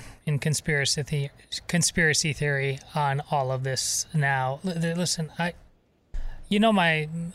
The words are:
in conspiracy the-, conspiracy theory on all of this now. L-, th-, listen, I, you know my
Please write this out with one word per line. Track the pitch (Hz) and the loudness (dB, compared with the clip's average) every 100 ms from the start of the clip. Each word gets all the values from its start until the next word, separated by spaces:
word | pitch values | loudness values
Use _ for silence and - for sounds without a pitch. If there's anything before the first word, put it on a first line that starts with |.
| - - - | -6 -8 -2
in | 147 | 0
conspiracy | 160 147 - 143 139 - | 0 0 0 0 2 0
the-, | 131 147 139 - - - - | -2 -2 -4 -8 -12 -10 -2
conspiracy | 170 - - 160 139 160 | 0 2 2 4 4 0
theory | 135 147 139 135 135 - 156 | 0 0 0 0 -4 -6 -2
on | 143 139 - | 0 0 0
all | 147 127 | 0 0
of | 131 | -2
this | 135 127 - - - 156 | -2 -2 -2 -4 -2 0
now. | 139 135 131 139 190 | 2 2 0 -2 -4
L-, | |
th-, | 170 170 170 | -2 -2 0
listen, | 175 - 156 - | -2 -2 -4 -4
I, | 170 - - _ _ _ _ - - - - | -4 -4 -18 _ _ _ _ -4 -4 -6 0
you | 202 | 4
know | 226 | 4
my | 202 170 156 151 165 170 | 6 4 2 -2 -6 -8